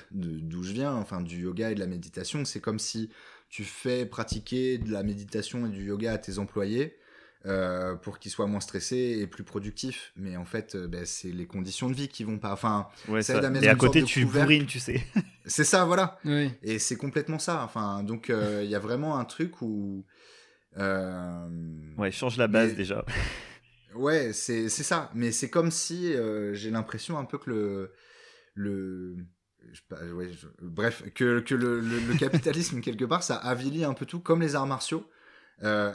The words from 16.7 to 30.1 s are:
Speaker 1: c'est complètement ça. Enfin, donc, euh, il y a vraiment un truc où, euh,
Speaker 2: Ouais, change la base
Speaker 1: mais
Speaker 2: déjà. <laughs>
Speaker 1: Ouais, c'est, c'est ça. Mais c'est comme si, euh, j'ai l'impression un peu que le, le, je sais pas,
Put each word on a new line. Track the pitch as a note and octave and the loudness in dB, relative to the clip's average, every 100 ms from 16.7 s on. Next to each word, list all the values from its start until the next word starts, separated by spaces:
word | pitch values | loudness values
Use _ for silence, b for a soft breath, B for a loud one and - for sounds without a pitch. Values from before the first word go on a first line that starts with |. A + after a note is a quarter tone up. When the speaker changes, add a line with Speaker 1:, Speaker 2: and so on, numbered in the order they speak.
| A2 | 0
Speaker 1:
c'est | - B2+ | 0 -2
complètement | C#3 D3+ D3 D#3 | -2 -2 -2 -2
ça. | - E3 | -2 -2
Enfin, | A2+ A2+ G#2 G2+ | -2 -2 -2 -2
donc, | G2+ A2+ - | -2 -4 0
euh, | A2 G#2 G#2 | 2 2 0
il | G#2 | 0
y | |
a | G#2 | 0
vraiment | G#2+ B2 D#3 C#3 | 0 -2 0 -2
un | |
truc | A#2 - F3 - | -2 -4 -4 -4
où, | A#2 G#2 G2+ G2 - b b b b b b F#2+ | -4 -4 -4 -6 -12 b b b b b b -4
euh, | G2 F#2+ F#2 F#2 F2+ F2 E2+ E2+ E2 D#2+ D#2 D2+ | 0 0 -2 -4 -6 -8 -8 -8 -8 -10 -10 -2
Speaker 2:
Ouais, | G2 | -2
change | - B2+ A#2 | 0 -2 2
la | A2+ | 4
base | A2 A2+ | 6 6
Speaker 1:
mais | G2+ | 2
Speaker 2:
déjà. | F#2+ G2+ - | -2 -2 -2
<laughs> | B B B B B _ _ - | B B B B B _ _ -14
Speaker 1:
Ouais, | A#2 C#3 D#3+ A#2+ | -2 2 2 2
c'est, | G#2 - A2+ A2 | -2 -2 0 0
c'est | - | 0
ça. | C#3+ E3+ C3+ | 0 0 -2
Mais | A#2 A#2+ | -2 0
c'est | A2 C3 | 0 0
comme | E3+ E3 | 2 2
si, | D#3+ - E3+ F3 | 2 -2 -2 0
euh, | C3 A2 G#2+ G#2 | 0 0 0 -2
j'ai | G2+ A2 | -4 -2
l'impression | A2+ A2 A2 - D#3 | -2 -2 -6 -4 -4
un | |
peu | B2+ C#3+ | -4 -6
que | - | -2
le, | A2 G#2 G2 F#2+ b b b b b b | 0 0 -2 -6 b b b b b b
le, | G2+ G2+ G2 F#2+ F#2 F2+ F2+ F2 _ _ _ A#1 | -6 -4 -2 -4 -6 -8 -10 -12 _ _ _ -20
je | - | -20
sais | - | -16
pas, | D2 E2+ | -12 -8